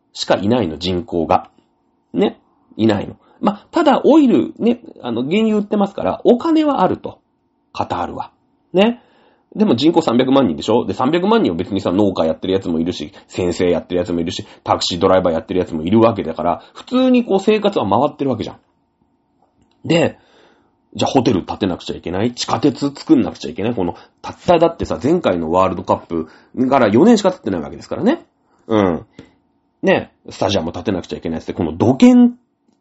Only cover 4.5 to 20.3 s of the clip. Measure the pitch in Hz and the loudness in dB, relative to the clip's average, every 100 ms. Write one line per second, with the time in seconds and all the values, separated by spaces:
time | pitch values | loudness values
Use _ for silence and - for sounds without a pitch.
4.5 | - 220 240 - - 123 113 131 196 220 | -2 -2 -2 -8 -14 -6 -6 -2 0 0
5.5 | 214 208 208 196 - 185 - - 240 330 | 0 -2 -2 -2 -2 -4 0 2 2 2
6.5 | 320 302 269 185 - - - _ _ _ | 0 0 0 0 -2 -8 -16 _ _ _
7.5 | _ _ - - 90 85 - - _ _ | _ _ -8 -6 -6 -8 -10 -14 _ _
8.5 | _ _ 175 214 240 _ _ _ _ _ | _ _ 2 2 0 _ _ _ _ _
9.5 | - 208 120 147 170 156 120 131 139 120 | -2 0 2 4 2 2 0 4 4 2
10.5 | 80 - 117 - - 127 175 190 226 143 | -2 0 0 0 -2 0 0 2 2 0
11.5 | 82 110 98 101 90 104 90 80 80 92 | -2 -4 -4 -2 0 0 0 -2 -2 -2
12.5 | 95 87 82 85 85 76 - _ - 90 | -2 -2 -4 -4 -6 -10 -14 _ -6 -4
13.5 | 85 90 82 - 90 87 85 85 92 107 | -2 0 0 -2 -6 -4 -4 -4 -8 -12
14.5 | - - 104 - 90 95 92 87 80 - | -16 -4 -2 -2 -2 2 2 2 -2 -4
15.5 | 90 87 82 80 110 110 101 80 80 82 | -4 -4 -4 0 4 4 2 -6 -4 -4
16.5 | 82 - - - 254 262 247 240 190 196 | -4 -8 -20 -4 0 2 2 2 0 2
17.5 | 214 160 147 110 101 143 - 139 110 87 | 0 0 -2 0 0 0 -2 -4 -4 -8
18.5 | - _ _ _ _ _ _ _ _ _ | -12 _ _ _ _ _ _ _ _ _
19.5 | _ _ _ - 165 147 - _ | _ _ _ -2 0 0 -2 _